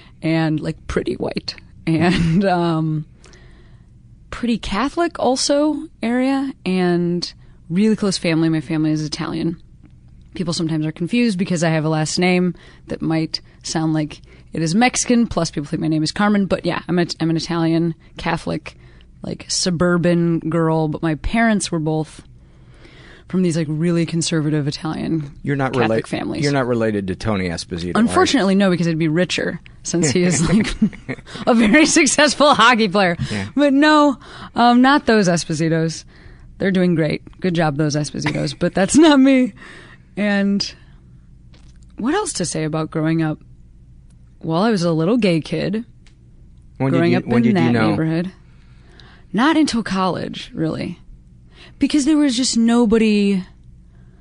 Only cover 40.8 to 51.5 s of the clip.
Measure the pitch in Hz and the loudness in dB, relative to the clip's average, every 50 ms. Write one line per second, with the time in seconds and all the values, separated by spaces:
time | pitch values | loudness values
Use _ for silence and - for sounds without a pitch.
40.8 | - - - - - - - - - - - - - - - - - - - - | -20 -20 -20 -20 -20 -20 -20 -20 -20 -20 -20 -20 -20 -20 -20 -20 -20 -20 -20 -20
41.8 | - - - - 202 254 320 403 427 320 - - 180 - - 160 156 156 151 156 | -20 -18 -10 -6 -2 -2 0 -2 -2 -4 -4 -6 -4 -4 -4 -4 -4 -2 -2 -4
42.8 | 156 156 - 160 156 160 160 165 160 156 156 - - - - - - - - - | -4 -4 -4 -2 0 0 0 0 0 -2 -4 -6 -10 -20 -20 -20 -20 -20 -20 -20
43.8 | - - - - - - - - - - - - - 165 160 170 202 240 220 185 | -20 -20 -20 -20 -20 -20 -20 -20 -20 -20 -20 -12 -6 -4 -2 0 0 0 0 0
44.8 | 170 175 165 156 160 175 240 254 208 190 170 160 - - 175 156 147 156 196 220 | 0 0 0 0 0 0 0 2 2 2 2 0 -2 -4 -6 -6 -4 -4 -4 -6
45.8 | 233 - - - - - - - - - - - - - - - - - - - | -8 -10 -18 -20 -20 -20 -20 -20 -20 -20 -20 -20 -20 -20 -20 -20 -20 -14 -8 -4
46.8 | 131 135 135 - - - - - - - - 240 233 233 208 180 165 - - - | -2 0 2 2 2 2 2 2 0 0 0 2 2 2 2 2 2 2 2 2
47.8 | - - 104 - 160 160 160 165 180 190 - - - - - - - - - - | 2 2 0 0 0 -2 -2 -2 -4 -6 -10 -16 -20 -20 -20 -20 -20 -20 -20 -20
48.8 | - - - - - - - - - - - 196 - 208 220 311 311 - - 233 | -20 -20 -20 -20 -20 -20 -20 -20 -14 -6 -2 0 2 2 4 2 2 2 0 -2
49.8 | 196 - 190 190 185 185 165 - - - - - - - - - 160 156 - - | -4 -2 -2 -2 -2 -2 -2 -4 -6 -8 -10 -12 -16 -12 -8 -6 -4 -4 -4 -6
50.8 | - - 175 - - - - - - - - - - - | -8 -8 -10 -12 -18 -20 -20 -20 -20 -20 -20 -20 -20 -20